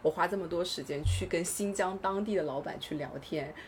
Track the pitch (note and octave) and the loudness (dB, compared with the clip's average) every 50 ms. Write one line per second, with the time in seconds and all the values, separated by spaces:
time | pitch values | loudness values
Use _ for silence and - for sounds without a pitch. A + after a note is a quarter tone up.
0 | - D#3+ D#3 E3+ E3+ F3 G#3 G3 F3+ E3 F3 E3+ F3+ F3+ - - C3 - D3 C#3+ | 2 2 4 4 2 2 2 0 0 0 0 0 0 0 0 -4 -4 -2 -2 0
1 | D3+ - - - F#3 F3+ - E3 F3 F3 - - G3+ G3+ G3 G3 F#3+ F#3 G3 F#3+ | 2 2 2 2 0 0 0 0 0 0 0 0 0 0 2 2 2 2 0 0
2 | F#3+ F#3+ F#3+ G3 G#3+ A3 G#3 F3+ D#3 D3 C3 C#3+ - - D#3 D3 - - D#3 D3 | 0 0 2 2 0 2 2 2 2 2 0 -2 -4 -4 -6 -8 -6 -4 -4 -4
3 | C#3+ C3 - C#3 - - E3 D3+ C3+ - - - - | -4 -4 -6 -8 -8 -4 -4 -4 -4 -4 -8 -12 -14